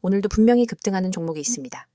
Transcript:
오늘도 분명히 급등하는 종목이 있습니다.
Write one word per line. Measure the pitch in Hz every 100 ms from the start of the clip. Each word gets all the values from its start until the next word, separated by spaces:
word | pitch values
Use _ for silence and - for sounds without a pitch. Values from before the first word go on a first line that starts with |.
오늘도 | 185 196 202
분명히 | 220 226 240 233
급등하는 | 175 - 190 185
종목이 | 180 165 156
있습니다. | 147 185 233 - -